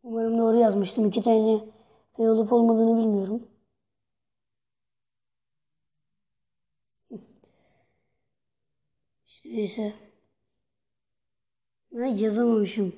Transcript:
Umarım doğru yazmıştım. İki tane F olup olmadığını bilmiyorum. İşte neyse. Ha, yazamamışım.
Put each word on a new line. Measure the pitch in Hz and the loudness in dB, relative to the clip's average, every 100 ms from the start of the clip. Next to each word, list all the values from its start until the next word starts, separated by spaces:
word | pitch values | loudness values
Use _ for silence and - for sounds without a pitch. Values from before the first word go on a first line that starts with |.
Umarım | 247 226 226 226 | -8 -6 -2 0
doğru | 226 226 | 2 4
yazmıştım. | 226 202 190 - 208 | 4 2 -4 -2 -2
İki | 214 | 0
tane | 226 220 220 214 214 _ _ _ _ - | 2 2 2 0 -4 _ _ _ _ -2
F | |
olup | 226 220 214 | 0 2 2
olmadığını | 240 233 220 226 226 | 2 4 4 2 2
bilmiyorum. | 220 202 190 226 - _ _ _ _ _ _ _ _ _ _ _ _ _ _ _ _ _ _ _ _ _ _ _ _ _ _ _ _ _ _ _ _ _ _ _ _ 220 _ _ _ _ _ _ _ _ _ _ _ _ _ _ _ _ _ _ _ _ _ | 0 -2 -4 -8 -10 _ _ _ _ _ _ _ _ _ _ _ _ _ _ _ _ _ _ _ _ _ _ _ _ _ _ _ _ _ _ _ _ _ _ _ _ -20 _ _ _ _ _ _ _ _ _ _ _ _ _ _ _ _ _ _ _ _ _
İşte | _ - | _ -12
neyse. | 233 202 233 214 - _ _ _ _ _ _ _ _ _ _ _ _ _ _ _ _ _ _ _ | -8 -6 -6 -10 -10 _ _ _ _ _ _ _ _ _ _ _ _ _ _ _ _ _ _ _
Ha, | 240 254 | -8 -6
yazamamışım. | 208 214 208 240 220 196 226 190 | -2 -2 0 0 2 0 -4 -6